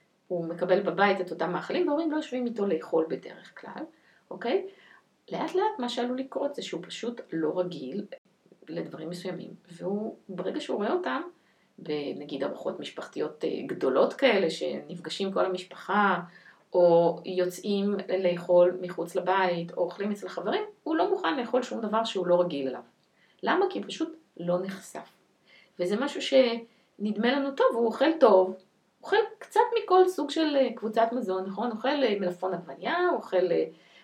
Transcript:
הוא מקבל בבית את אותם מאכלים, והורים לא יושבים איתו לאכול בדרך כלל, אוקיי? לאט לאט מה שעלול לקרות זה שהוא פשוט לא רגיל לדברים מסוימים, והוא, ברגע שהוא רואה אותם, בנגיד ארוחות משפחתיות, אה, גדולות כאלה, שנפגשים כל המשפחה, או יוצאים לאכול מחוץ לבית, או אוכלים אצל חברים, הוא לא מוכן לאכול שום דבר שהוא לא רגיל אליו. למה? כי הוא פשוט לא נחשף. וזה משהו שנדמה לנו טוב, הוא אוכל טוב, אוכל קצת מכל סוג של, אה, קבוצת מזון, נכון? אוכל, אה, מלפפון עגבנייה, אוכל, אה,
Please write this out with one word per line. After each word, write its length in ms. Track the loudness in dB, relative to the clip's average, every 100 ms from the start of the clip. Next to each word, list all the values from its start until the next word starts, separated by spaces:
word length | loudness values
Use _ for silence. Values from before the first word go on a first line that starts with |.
| _ _ -6
הוא 180 | -4 -4
מקבל 340 | -2 2 2
בבית 420 | 2 2 4 2
את 100 | -2
אותם 200 | -4 -4
מאכלים, 360 | -4 -2 0 0
והורים 240 | 0 0
לא 40 | -2
יושבים 300 | -4 -4 -4
איתו 220 | -2 -2
לאכול 380 | -2 0 0 0
בדרך 520 | -4 -8 -18 -20 -18
כלל, 220 | -14 -12 -12 _ _ _ -16
אוקיי? 360 | -8 -2 -2 -2 -14 -20 -20 _ _ -8
לאט 240 | -6 -2 0
לאט 240 | 0 0
מה 100 | -4
שעלול 280 | -2 -4 -4
לקרות 380 | -4 -4 -4 -4
זה 60 |
שהוא 220 | -8 -8 -10
פשוט 340 | -8 -8 -8 -6
לא 280 | -2 0 0
רגיל 460 | -2 -6 -8 -8 -8 -12 _ _ _ -20 -12
לדברים 400 | -8 -8 -10 -10
מסוימים, 440 | -8 -8 -8 -12 -18 -20
והוא, 440 | -10 -4 -4 -4 -10 -12
ברגע 320 | -8 -6 -6
שהוא 160 | -4 -2
רואה 160 | 0
אותם, 280 | -2 -2 -4 -6 -14 _ _ _ -14
בנגיד 640 | -6 -6 -4 -8 -8 -4
ארוחות 360 | -4 -4 -8 -8
משפחתיות, 680 | -10 -12 -10 -6 -6 -4 -4
אה, 40 | -4 -6
גדולות 480 | -2 2 4 2
כאלה, 360 | 4 4 4 2
שנפגשים 800 | -2 -6 -6 -10 -12 -10 -6 -4
כל 140 | 0 -2
המשפחה, 760 | -2 -8 -12 -2 2 2 0 -4 -16 -20 -20 _
או 460 | 4 6 8 6 2 -2
יוצאים 680 | 0 0 -2 -2 0 0 -2 -2 0
לאכול 540 | 2 2 6 8 8 4
מחוץ 340 | -4 -6 -4 -2
לבית, 560 | 2 2 2 0 -4
או 120 | -4
אוכלים 280 | -4 -2 -4
אצל 180 | -4 -8
חברים, 340 | -6 -2 -2 -4 -8
הוא 120 | -2 0
לא 140 | 2
מוכן 280 | 0 0 -2
לאכול 260 | 0 -2
שום 180 | -2 -4
דבר 220 | -2 0
שהוא 240 | 0 0 4
לא 140 | 4
רגיל 260 | 4 -2 -4
אליו. 140 | -6 -12 _ _ _ _ _
למה? 220 | 0 2 2
כי 100 | -2
הוא 80 | -8
פשוט 300 | -6 -6 -8 _ -8
לא 220 | -2 -2
נחשף. 520 | -2 -10 -14 -16 -16 _ _ _ _ -20 _ -6
וזה 160 | -2 0
משהו 220 | -2 -4
שנדמה 1120 | 4 6 6 2 -8 _ _ -6 -4 0 2
לנו 200 | 2 0
טוב, 160 | 2 2
הוא 120 | 4 0
אוכל 260 | 2 2 8
טוב, 380 | 8 8 6 0 _ _ _ _
אוכל 140 | 0 2 2 -4
קצת 200 | -2 2 2 2
מכל 240 | 4 6 6
סוג 220 | 2 -2
של, 260 | 0 2 2
אה, 140 | 2 0
קבוצת 320 | -4 0 2
מזון, 340 | 0 -2 -2 -4
נכון? 260 | -4 -4
אוכל, 320 | -2 0 2
אה, 140 | 2 0
מלפפון 340 | -2 -2 -4
עגבנייה, 560 | -4 -8 -8 -4 0 2
אוכל, 380 | 0 0 2 2
אה, 140 | 2 0 -6 -20 -20